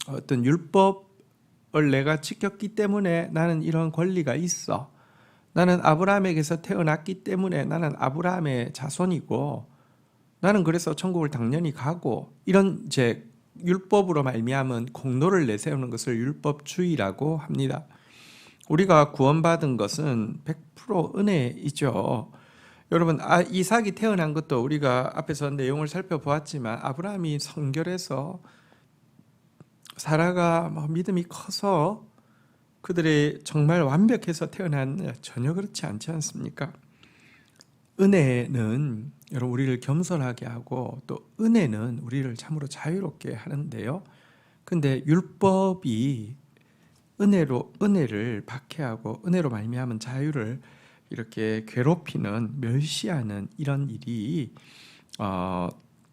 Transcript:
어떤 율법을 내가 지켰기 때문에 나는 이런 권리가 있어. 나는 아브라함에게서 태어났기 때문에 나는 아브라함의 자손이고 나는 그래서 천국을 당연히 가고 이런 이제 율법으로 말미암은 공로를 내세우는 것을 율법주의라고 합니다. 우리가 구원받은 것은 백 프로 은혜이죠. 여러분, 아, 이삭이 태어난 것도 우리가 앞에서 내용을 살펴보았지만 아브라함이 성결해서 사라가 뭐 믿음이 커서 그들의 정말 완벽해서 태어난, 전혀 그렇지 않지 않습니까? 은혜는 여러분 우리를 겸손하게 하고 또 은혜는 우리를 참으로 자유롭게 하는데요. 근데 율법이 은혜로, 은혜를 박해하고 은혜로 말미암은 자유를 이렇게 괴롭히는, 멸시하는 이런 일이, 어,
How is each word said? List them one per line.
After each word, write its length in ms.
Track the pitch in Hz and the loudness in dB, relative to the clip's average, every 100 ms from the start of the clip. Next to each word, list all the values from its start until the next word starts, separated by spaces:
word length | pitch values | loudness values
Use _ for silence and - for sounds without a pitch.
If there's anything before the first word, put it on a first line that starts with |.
| - | -10
어떤 360 | 135 - 131 | -10 -2 0
율법을 1500 | 123 170 170 196 190 190 - _ _ _ _ _ _ 156 147 | 4 2 4 6 6 4 -8 _ _ _ _ _ _ 2 4
내가 300 | 135 139 156 | 4 2 0
지켰기 540 | - - 202 202 208 | -2 -4 -4 -4 -6
때문에 540 | 214 208 202 190 170 170 | -2 0 2 2 0 0
나는 300 | 160 170 160 | 0 2 2
이런 300 | 160 160 160 | 0 0 0
권리가 420 | 156 180 185 143 | 0 0 0 0
있어. 580 | 131 175 - - - 135 _ _ _ _ _ _ | 0 -2 -4 -4 -4 -4 _ _ _ _ _ _
나는 260 | 165 180 180 | 2 4 6
아브라함에게서 800 | 160 156 190 202 190 160 151 165 | 6 4 4 4 2 0 0 -4
태어났기 600 | - 196 156 156 175 185 | -2 0 2 0 -2 -8
때문에 420 | - 185 190 160 | -4 -2 0 -2
나는 280 | 135 160 160 143 | -2 -2 -2 0
아브라함의 760 | 135 143 180 180 151 123 - | -2 0 -2 -2 -2 -2 -4
자손이고 960 | - 143 - 180 170 - 117 143 117 - _ _ _ _ _ _ _ | -8 -10 -2 0 0 -2 -2 -2 -6 -12 _ _ _ _ _ _ _
나는 240 | 180 208 | 2 4
그래서 300 | 160 170 170 | 4 2 -2
천국을 360 | 151 185 175 147 | -4 -2 -2 -2
당연히 420 | 143 117 151 170 | -2 -2 0 -2
가고 640 | - 135 175 143 107 - _ | -2 -4 -4 -4 -4 -6 _
이런 380 | - 190 196 156 - | 4 4 4 0 -2
이제 440 | 139 120 - - _ _ - | 2 2 0 -8 _ _ -6
율법으로 600 | 175 190 190 208 190 151 | 0 0 4 2 4 2
말미암은 640 | 131 117 113 135 131 120 117 | 0 0 0 0 0 -2 -4
공로를 600 | - 127 123 165 190 131 | -6 -2 2 4 4 4
내세우는 440 | 107 160 143 123 | 0 -2 -2 -4
것을 260 | 117 - 117 | -4 -2 -2
율법주의라고 1200 | 127 147 147 147 - - 180 151 98 98 147 160 | -2 -2 -2 -4 -6 -2 0 2 0 -2 -2 -2
합니다. 500 | 156 135 135 135 - - _ - - - - _ - | -4 -2 -2 -4 -10 -20 _ -20 -20 -20 -20 _ 0
우리가 440 | 151 196 160 147 | 2 8 8 6
구원받은 640 | - 135 156 165 165 147 120 | 4 4 6 4 2 0 0
것은 640 | 101 - 151 117 107 - | -2 -2 -2 0 -2 -6
백 140 | - 160 - | -8 -8 -10
프로 380 | - - 190 - - | -20 -2 0 0 0
은혜이죠. 1160 | 208 175 123 - - - 143 98 - 123 - - - - - - _ | 2 2 0 -2 -6 -2 0 0 0 -2 -4 -16 -20 -20 -20 -20 _
여러분, 260 | 170 165 151 | 2 4 2
아, 200 | - 170 | 4 4
이삭이 520 | 180 180 180 233 208 | 4 0 2 2 2
태어난 420 | 180 220 196 156 | -2 0 0 0
것도 280 | 151 156 127 | -2 -2 -2
우리가 500 | 127 151 143 123 131 | 0 0 2 0 0
앞에서 360 | - 151 139 143 | -6 -6 -4 -4
내용을 380 | 143 131 147 151 | -2 -2 -2 -4
살펴보았지만 920 | 170 190 160 143 151 151 147 113 117 | -6 -4 -4 -2 -2 -2 -6 -6 -6
아브라함이 560 | 135 135 190 202 165 147 | -6 -6 -6 -4 -4 -4
성결해서 1040 | - - 139 151 165 180 - 135 151 185 - _ _ _ _ _ _ _ _ _ _ _ - _ - - | -6 -6 -4 -2 -4 -6 -6 -6 -6 -12 -18 _ _ _ _ _ _ _ _ _ _ _ -20 _ -20 -12
사라가 720 | - 156 175 180 170 165 170 | -2 2 2 2 2 2 0
뭐 180 | 156 151 | -4 -4
믿음이 360 | 165 185 180 | -2 0 -2
커서 800 | 175 - - - 202 175 160 220 - _ _ _ _ _ _ _ | -4 -10 -10 -4 0 2 2 -2 -12 _ _ _ _ _ _ _
그들의 580 | - 175 160 151 147 - | -4 0 4 4 2 0
정말 380 | - 151 147 175 | -4 2 4 4
완벽해서 680 | 139 147 220 233 180 160 160 | 4 6 6 4 0 -4 -6
태어난, 640 | - 180 143 131 156 170 120 | -6 -4 -2 -2 -4 -8 -10
전혀 320 | - - 131 | -12 -4 -2
그렇지 320 | 175 208 - 165 | -2 -4 -8 -8
않지 240 | 107 - | -8 -6
않습니까? 640 | 165 147 - 135 - 143 - _ _ - _ _ _ _ _ _ _ _ - | -6 -6 -8 -10 -8 -10 -10 _ _ -20 _ _ _ _ _ _ _ _ 2
은혜는 1160 | 196 196 135 123 120 131 110 123 151 107 135 - _ | 6 6 6 2 0 0 0 0 -2 -4 -10 -16 _
여러분 200 | 135 123 | -6 -4
우리를 280 | 123 135 127 | 0 0 0
겸손하게 640 | 131 151 180 170 127 120 - | 0 -2 0 -2 -2 -6 -10
하고 540 | 117 - 127 117 127 - | -12 -8 -6 -6 -10 -12
또 240 | - - - | -14 -12 -2
은혜는 600 | 226 233 151 107 120 120 | 2 4 4 0 -4 -6
우리를 360 | 123 139 131 113 | -6 -4 -4 -6
참으로 300 | - 156 139 | -8 -8 -8
자유롭게 680 | - 151 185 180 - 127 | -8 -4 -4 -6 -8 -10
하는데요. 680 | 117 - 139 147 110 107 175 - _ _ _ _ _ | -10 -8 -8 -8 -6 -6 -6 -10 _ _ _ _ _
근데 380 | - 175 143 131 131 | -4 0 2 0 2
율법이 1300 | 170 185 - 196 190 190 185 131 110 135 123 107 139 _ _ _ _ _ _ _ - | 2 0 0 2 4 2 0 -2 0 0 -2 -8 -14 _ _ _ _ _ _ _ 0
은혜로, 520 | 202 196 147 123 - - | 4 4 4 0 -4 -2
은혜를 640 | 202 196 123 104 117 104 - | 2 2 2 0 -4 -4 -8
박해하고 760 | 131 - - 135 110 107 - 185 | -14 -12 -8 -6 -6 -8 -6 0
은혜로 240 | 180 147 | 2 2
말미암은 500 | 110 110 123 127 110 | -2 -4 -4 -4 -6
자유를 600 | 123 131 151 139 107 135 - - - _ _ | -6 -4 -2 -2 -4 -8 -12 -20 -20 _ _
이렇게 540 | - 113 - 110 110 110 | -12 -10 -4 -2 -2 -4
괴롭히는, 920 | 123 131 175 - - 107 107 113 139 | 0 2 2 -2 -6 -4 -2 -4 -4
멸시하는 880 | 117 131 151 - 220 156 110 101 98 - | -2 0 -2 -4 -4 -2 -4 -6 -10 -6
이런 320 | 143 139 139 | -4 -2 -4
일이, 640 | - - 117 104 165 117 - - - - - _ - | -6 -8 -6 -4 -4 -6 -12 -20 -20 -20 -20 _ -8
어, 500 | 104 92 92 90 90 - _ _ _ | -4 -2 -2 -2 -4 -6 _ _ _